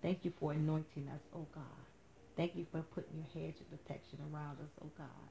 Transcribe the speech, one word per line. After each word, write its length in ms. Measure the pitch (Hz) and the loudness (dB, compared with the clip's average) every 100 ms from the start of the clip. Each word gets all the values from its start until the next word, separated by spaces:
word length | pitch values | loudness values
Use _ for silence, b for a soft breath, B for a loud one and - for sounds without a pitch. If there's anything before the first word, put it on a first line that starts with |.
Thank 220 | 165 185 | 4 4
you 80 | 175 - | 4 2
for 120 | 156 | 4
anointing 560 | 147 151 156 156 - 139 | 6 8 6 4 -4 -4
us, 120 | 139 - | -4 -6
oh 120 | 175 151 | -6 -6
God. 100 | - 131 - 127 - - - - - | -6 -10 -10 -14 -18 -20 -20 -8 4
Thank 200 | 175 170 | 4 4
you 100 | 170 | 0
for 80 | 160 | 0
putting 360 | 156 - - 156 | 0 -2 -2 -4
your 280 | 156 160 | -4 -2
hedge 120 | 160 156 | -2 -4
of 100 | - | -8
protection 480 | 160 - 143 - 151 147 | -12 -6 -6 -6 -6 -4
around 260 | 151 147 135 | -2 -2 -4
us, 80 | 147 - | -8 -8
oh 80 | 151 151 | -10 -8
God. 320 | 139 123 - | -10 -10 -14